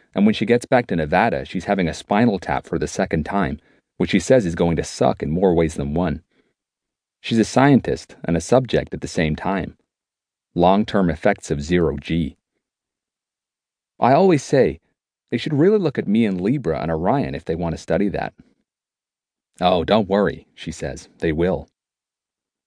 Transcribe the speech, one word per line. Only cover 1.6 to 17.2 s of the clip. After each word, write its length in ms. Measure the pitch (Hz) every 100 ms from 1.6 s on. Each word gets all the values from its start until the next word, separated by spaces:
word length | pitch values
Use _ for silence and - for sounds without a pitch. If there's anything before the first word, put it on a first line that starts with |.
| 101
having 220 | 98 82
a 60 |
spinal 440 | - - 104 120 101
tap 280 | - 67 -
for 120 | 78
the 100 | 73
second 360 | - 90 80
time, 360 | - 98 80 71 _ _ _ -
which 140 | 92
she 100 | 98
says 260 | - 131 90
is 80 |
going 220 | 82 85 80
to 80 |
suck 380 | 78 - 65 -
in 80 | 71
more 240 | 85 95
ways 200 | 85 82
than 200 | - 69
one. 280 | 80 87 73 _ _ _ _ _ _ _ _ _ _
She's 180 | - 113
a 60 |
scientist 720 | 104 131 139 135 - 67 - -
and 120 | - 82
a 40 |
subject 540 | - 131 123 76 69
at 60 | 76
the 80 | -
same 280 | - 78 76
time. 400 | 95 98 - - _ _ _ _ _ _ _
Long-term 560 | 85 87 98 107 104 90
effects 400 | 78 104 101 -
of 100 | 73
zero 360 | 73 87 80 69
G. 380 | - 82 76 - _ _ _ _ _ _ _ _ _ _ _ _ _ _ _ -
I 120 | 120
always 300 | 139 190 147
say, 380 | - 139 92 69 _ _ _ _ -
they 60 | 120
should 160 | -
really 260 | 143 180 214
look 200 | 160 117
at 100 | 95
me 160 | 110
and 160 | 110 90
Libra 400 | 98 143 85 69
and 100 | 80
Orion 440 | 80 90 90